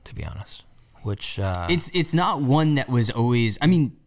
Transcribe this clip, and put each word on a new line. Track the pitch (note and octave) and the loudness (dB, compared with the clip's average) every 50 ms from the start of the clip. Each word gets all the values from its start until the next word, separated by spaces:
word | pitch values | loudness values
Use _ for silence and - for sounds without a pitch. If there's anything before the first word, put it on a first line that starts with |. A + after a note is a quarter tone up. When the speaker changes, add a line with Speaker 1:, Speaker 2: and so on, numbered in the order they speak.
| _ | _
Speaker 1:
to | - - | -16 -12
be | - D2+ | -12 -10
honest. | D#2 E2+ F#2 G2+ - - - - - - - - _ _ - | -10 -10 -12 -14 -14 -16 -18 -20 -20 -20 -20 -20 _ _ -12
Which, | - G#2+ G2+ - - - - - | -8 -8 -8 -6 -6 -8 -6 -4
uh, | G2 F#2+ F#2 F2+ F2 E2+ | -2 -2 -2 -4 -2 -2
Speaker 2:
It's, | F3 F3+ - - - | -2 -2 -2 -2 -2
it's | F3+ E3 - D#3+ | -2 -2 0 2
not | E3 F3+ G3 G#3 D3 C#3+ | 0 2 2 0 0 2
one | B2+ C3+ D#3 D#3+ D#3 D3+ | 2 4 4 4 4 2
that | C#3+ C3 - | 0 0 0
was | B2+ A#2+ A#2 G#2+ | 0 0 0 0
always, | - A#2 A#2 A#2+ B2 A#2+ A#2 A2 G2+ - | 0 0 0 2 2 2 2 0 0 2
I | - | 2
mean | D#3 F#3 E3+ D3 A#2+ - _ _ | 4 4 4 2 0 -2 _ _